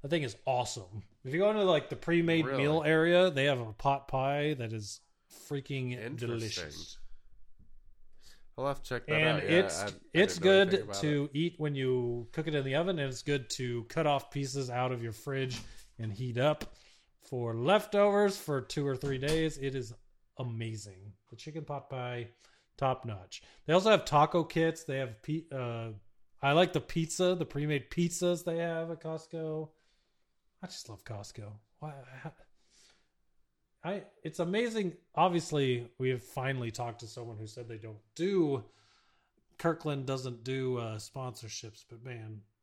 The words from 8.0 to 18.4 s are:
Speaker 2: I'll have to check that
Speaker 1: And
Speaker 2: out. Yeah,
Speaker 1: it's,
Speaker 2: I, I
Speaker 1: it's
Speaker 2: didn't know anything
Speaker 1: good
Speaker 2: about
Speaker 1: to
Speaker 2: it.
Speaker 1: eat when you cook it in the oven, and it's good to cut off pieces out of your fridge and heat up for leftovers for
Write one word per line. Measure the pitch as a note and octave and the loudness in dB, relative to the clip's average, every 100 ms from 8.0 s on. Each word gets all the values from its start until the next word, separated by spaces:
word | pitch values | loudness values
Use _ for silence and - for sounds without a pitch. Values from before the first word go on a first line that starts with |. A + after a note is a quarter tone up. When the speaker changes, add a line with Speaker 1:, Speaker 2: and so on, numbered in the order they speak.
| - - - - - - | -18 -18 -18 -20 -16 -4
Speaker 2:
I'll | C3 | -4
have | C3+ | -4
to | - | -4
check | B2 - | -6 0
that | |
Speaker 1:
And | D3+ D#3 D#3 | 2 4 2
Speaker 2:
out. | |
Yeah, | F#2 E3+ | 2 4
Speaker 1:
it's, | - D#2+ | 4 0
Speaker 2:
I, | G2+ | -6
I | F#2+ - | -8 -2
Speaker 1:
it's | D#3 G3+ | 2 4
Speaker 2:
didn't | - | 4
know | F#3 F#3+ | 6 8
anything | G3 F#3 | 8 4
Speaker 1:
good | |
Speaker 2:
about | G#2 - | 0 -2
Speaker 1:
to | D3+ D3 C#3+ | 0 2 0
Speaker 2:
it. | C3+ | 0
Speaker 1:
eat | E3+ E3+ | -2 0
when | D3+ | -2
you | C#3 C3 B2+ A#2+ A#2+ A#2 | 0 0 2 0 -4 -6
cook | - D#3 | -6 -2
it | |
in | D3+ | -2
the | C3+ C3+ | 0 0
oven, | F3 F3+ | 2 0
and | C#3 | -2
it's | B2 | -4
good | - C#3+ A#2+ | -2 -2 -2
to | - B2+ A#2+ | -6 -4 -4
cut | A2 - D3+ | -4 0 2
off | C#3+ - | 2 0
pieces | C#3+ C#3 C3+ B2+ | -6 -4 -4 -4
out | B2 B2+ | -2 -2
of | B2 | -2
your | A#2 | -6
fridge | G#2+ - C3+ C3 A#2+ - - - - | -8 -6 -2 -2 -4 -10 -16 -20 -8
and | A2+ | -8
heat | G2+ B2+ A#2 | -4 -4 2
up | C#3 D3+ - - - - _ _ - | 2 2 -4 -14 -20 -20 _ _ -10
for | B2+ A#2+ | -6 -4
leftovers | A2+ B2+ G#3 G#3 G3+ G3+ G3+ G#3 | -2 2 2 4 4 6 6 4
for | G3 | 2